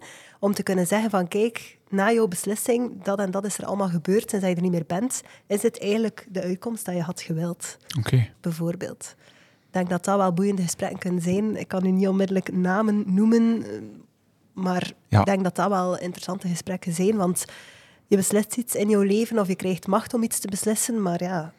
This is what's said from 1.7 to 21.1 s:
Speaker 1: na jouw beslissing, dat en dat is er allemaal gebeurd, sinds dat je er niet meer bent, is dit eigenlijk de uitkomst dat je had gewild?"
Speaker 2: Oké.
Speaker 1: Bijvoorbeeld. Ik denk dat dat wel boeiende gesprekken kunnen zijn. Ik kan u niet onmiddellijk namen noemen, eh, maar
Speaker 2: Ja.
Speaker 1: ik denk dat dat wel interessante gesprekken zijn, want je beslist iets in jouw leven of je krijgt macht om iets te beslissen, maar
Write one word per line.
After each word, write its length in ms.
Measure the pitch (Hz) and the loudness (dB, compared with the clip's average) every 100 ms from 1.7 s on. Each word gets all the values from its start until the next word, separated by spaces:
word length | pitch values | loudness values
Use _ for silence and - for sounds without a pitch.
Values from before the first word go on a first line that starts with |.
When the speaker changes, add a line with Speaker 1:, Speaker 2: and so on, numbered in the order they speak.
| - _ | -20 _
Speaker 1:
na 240 | 196 202 | 2 4
jouw 140 | 233 214 | 4 2
beslissing, 760 | 175 196 208 - 240 247 196 | 0 -4 -2 0 0 0 -4
dat 140 | 190 202 | -2 0
en 120 | 196 | 0
dat 140 | 196 | -2
is 140 | 208 - | -4 -6
er 60 | |
allemaal 240 | - 196 190 | -4 -2 0
gebeurd, 420 | 170 185 208 233 | 0 2 2 2
sinds 140 | 202 | 0
dat 60 | 190 | 0
je 60 | 175 | 2
er 60 | |
niet 80 | 180 | 2
meer 140 | 175 156 | 0 -2
bent, 360 | 175 254 - - - - | -2 -2 -4 -10 -14 -4
is 140 | 202 | 0
dit 200 | 226 - | 0 0
eigenlijk 460 | 202 220 220 - - | -2 0 0 -4 -10
de 120 | 185 | -6
uitkomst 420 | 180 185 240 220 | -4 -4 -6 -6
dat 100 | - | -4
je 80 | 180 | -4
had 180 | 156 - | -4 -6
gewild?" 560 | - 160 170 170 - - - 135 | -6 -4 -4 -6 -12 -14 -6 -4
Speaker 2:
Oké. 300 | - 127 110 - | 2 2 2 -4
Speaker 1:
Bijvoorbeeld. 720 | 175 165 170 180 - 247 - - - - _ _ _ | -6 -4 -4 -4 -8 -10 -16 -20 -20 -20 _ _ _
Ik 60 | |
denk 160 | 185 175 | -2 0
dat 160 | 175 | -2
dat 120 | 196 202 | 2 2
wel 160 | 185 | 2
boeiende 300 | 175 202 196 | 2 2 2
gesprekken 360 | 175 - 196 190 | -2 -2 -6 -4
kunnen 240 | 185 180 | -2 -2
zijn. 340 | 175 190 214 196 | 0 0 0 -4
Ik 120 | - | -4
kan 180 | 190 185 | 0 2
u 40 | |
niet 180 | 185 190 | 4 4
onmiddellijk 440 | 190 196 190 - | 2 2 0 0
namen 600 | 185 180 190 220 208 202 | 0 2 2 2 2 2
noemen, 480 | 190 220 233 226 226 | 4 6 6 4 2
eh, 60 | 104 104 107 - - _ _ _ _ | -4 -10 -12 -18 -20 _ _ _ _
maar 400 | 190 185 180 180 - - | -4 -2 -2 -4 -10 2
Speaker 2:
Ja. 100 | 214 | 4
Speaker 1:
ik 60 | 196 | 4
denk 160 | 196 | 2
dat 120 | 180 - | 0 0
dat 120 | 185 | 0
wel 300 | 190 180 175 | 0 -2 -4
interessante 500 | 180 180 - 190 180 | -6 -8 -8 -6 -4
gesprekken 440 | 170 - 185 185 | -6 -6 -8 -4
zijn, 240 | 165 190 220 | 0 2 2
want 280 | 180 180 - - - - - _ - | 0 -2 -6 -12 -20 -20 -20 _ 0
je 100 | 196 | 2
beslist 400 | 185 208 208 - | 4 2 0 -4
iets 180 | 240 | -4
in 140 | - 208 | 0 2
jouw 120 | 208 | 4
leven 360 | 196 208 226 226 | 4 2 2 0
of 100 | 190 | 0
je 60 | |
krijgt 320 | 185 185 180 - | 0 -2 -2 0
macht 280 | 202 - | 0 2
om 80 | 240 | -2
iets 160 | 226 - | -2 -2
te 100 | 202 | -4
beslissen, 540 | 196 214 214 - 226 | -2 0 0 0 0
maar 200 | 185 | 0